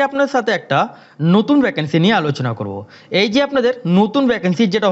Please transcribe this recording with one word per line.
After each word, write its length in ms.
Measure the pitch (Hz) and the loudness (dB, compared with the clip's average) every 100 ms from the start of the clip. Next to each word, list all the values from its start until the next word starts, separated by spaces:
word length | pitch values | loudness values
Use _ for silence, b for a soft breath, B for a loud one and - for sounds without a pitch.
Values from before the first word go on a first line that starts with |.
| 277 | -2
আপনাদের 240 | 277 277 262 | 0 0 0
সাথে 160 | 226 185 | -2 -2
একটা 200 | - 143 208 - B B 160 196 | -2 -2 -2 -6 B B 2 2
নতুন 220 | 226 285 240 | 4 2 2
ভ্যাকেন্সি 320 | 160 151 165 | -2 -2 2
নিয়ে 120 | 180 214 | 2 2
আলোচনা 300 | 151 - 127 113 | 0 -2 -4 -6
করব। 160 | 101 98 104 B B 180 | -8 -10 -14 B B -2
এই 80 | 220 | 0
যে 60 | 233 277 | 0 0
আপনাদের 260 | 269 233 247 170 180 | 0 -2 -2 0 2
নতুন 240 | 208 277 262 | 2 2 0
ভ্যাকেন্সি 320 | 220 185 170 226 | 0 -2 0 0
যেটা 160 | 208 202 | 0 0